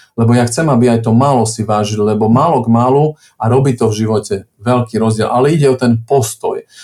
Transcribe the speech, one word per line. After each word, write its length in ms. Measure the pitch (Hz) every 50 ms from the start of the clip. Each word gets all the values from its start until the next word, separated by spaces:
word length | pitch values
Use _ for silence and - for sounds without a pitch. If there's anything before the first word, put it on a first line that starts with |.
| - _ -
Lebo 240 | 117 117 113 120
ja 80 | 123 117
chcem, 240 | 113 - 165 160 151
aby 240 | 131 117 123 120 117
aj 160 | 113 113 117
to 20 | 110
málo 240 | 120 139 143 135 120
si 240 | 110 110 - - 101
vážili, 480 | 107 104 104 104 104 110 110 104 107 107
lebo 160 | 107 110 104
málo 320 | 113 131 156 170 156 120
k 80 | 117 113
málu 480 | 113 113 123 127 135 143 151 151 151 _ _ _ _
a 160 | - 110 113
robí 240 | 127 135 135 139 120
to 160 | - 117 110
v 160 | 104 107 110
živote 400 | 107 110 101 - - 101 95 - _ _ _
veľký 400 | 104 120 127 120 117 113 113 104
rozdiel. 240 | 110 110 107 107 101
Ale 240 | - 123 123 131 147
ide 160 | 170 151 143
o 80 | 135 127
ten 320 | - 127 120 117 113 -
postoj. 560 | - 139 135 117 - - - - 92 95 - - _ - -